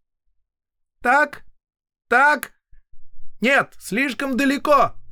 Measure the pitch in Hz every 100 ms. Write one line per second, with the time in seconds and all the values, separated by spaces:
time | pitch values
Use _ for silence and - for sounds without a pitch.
0 | _ _ _ _ _ _ _ _ _ _
1 | 240 277 294 - - - _ _ _ _
2 | - 240 285 294 - _ _ - - -
3 | - - - - 233 277 - - - 214
4 | 285 214 277 233 277 277 302 277 196 -
5 | -